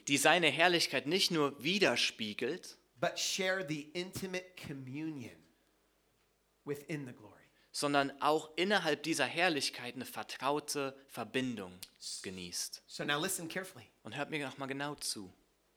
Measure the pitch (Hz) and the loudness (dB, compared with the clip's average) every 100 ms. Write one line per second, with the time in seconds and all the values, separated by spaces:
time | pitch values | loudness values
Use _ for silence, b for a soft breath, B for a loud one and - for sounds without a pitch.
0 | - 139 156 170 160 139 175 170 - 135 | 2 6 8 8 6 6 6 6 4 0
1 | 127 185 - 165 143 135 135 202 170 117 | 2 2 4 4 2 0 -2 4 4 4
2 | - - 107 101 123 175 - - _ _ | 0 -2 -8 -2 -4 -4 -10 -18 _ _
3 | 170 - - - 185 190 185 151 151 175 | -2 0 -2 0 0 0 -2 -6 -6 -6
4 | 185 185 190 185 185 - - 139 127 135 | -6 -6 -6 -6 -8 -14 -12 -10 -8 -6
5 | 160 147 120 - _ _ _ _ _ _ | -6 -6 -12 -16 _ _ _ _ _ _
6 | _ _ _ _ _ _ - 143 - 151 | _ _ _ _ _ _ -8 -8 -6 -8
7 | 131 123 104 - _ b b - 147 143 | -8 -14 -20 -20 _ b b -2 2 4
8 | 139 - 139 156 151 - 185 208 165 147 | 2 2 4 4 0 -2 2 4 4 2
9 | 160 147 127 139 180 147 - - 123 127 | 0 2 2 4 4 4 -2 -4 -8 -8
10 | 117 - 107 - 131 147 147 147 135 135 | -8 -8 -10 -2 0 0 -2 -4 -4 -6
11 | B - 110 123 127 110 92 90 - _ | B -10 -4 -2 -2 -4 -8 -12 -18 _
12 | - - 101 92 90 - - - _ - | -12 -8 -8 -8 -6 -6 -6 -10 _ -8
13 | 147 147 180 190 165 185 190 123 107 _ | -2 0 0 -4 -4 -8 -8 -14 -20 _
14 | 110 120 143 151 135 127 135 139 143 143 | -12 -6 -4 -4 -6 -6 -6 -4 -6 -6
15 | - 113 92 - _ _ _ | -6 -8 -10 -16 _ _ _